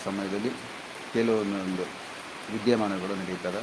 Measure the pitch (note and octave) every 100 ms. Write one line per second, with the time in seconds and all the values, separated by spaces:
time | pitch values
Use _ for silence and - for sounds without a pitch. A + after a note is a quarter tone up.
0 | - G2 G2 G2+ A#2+ - - - - -
1 | - A#2 A#2 A2 G2+ G2+ F#2+ F#2 F2+ -
2 | - - - - - G#2+ G#2+ A#2 G#2 G2
3 | F#2+ G2 F#2 F2+ F2+ F#2+